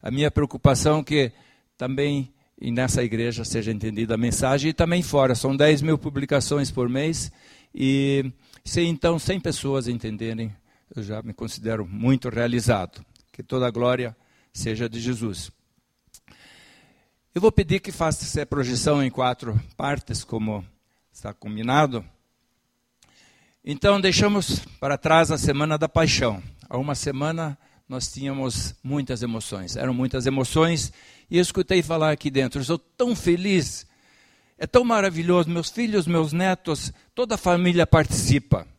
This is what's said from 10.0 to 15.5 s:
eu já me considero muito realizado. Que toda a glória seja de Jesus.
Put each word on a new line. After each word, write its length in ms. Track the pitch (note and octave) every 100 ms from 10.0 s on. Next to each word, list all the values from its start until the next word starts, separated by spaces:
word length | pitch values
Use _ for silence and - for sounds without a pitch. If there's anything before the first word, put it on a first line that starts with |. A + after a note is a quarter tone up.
| A2+ G#2+ A2+ A2+ A2+ G2+ _ _ _
eu 80 | -
já 200 | G#2 G#2+
me 100 | A#2
considero 540 | G#2 A2+ - G#2+ A2 F#2
muito 420 | G2+ A#2 C3 B2+
realizado. 760 | A2 A#2+ A#2+ A2 G#2+ F2+ - - _ _
Que 100 | -
toda 240 | - C3 B2+
a 40 |
glória 460 | A2+ A#2+ B2+ A#2+ A2 _ _ _
seja 360 | - A#2 A2 A#2
de 120 | A2+
Jesus. 500 | A#2 A#2+ A2 E2+ -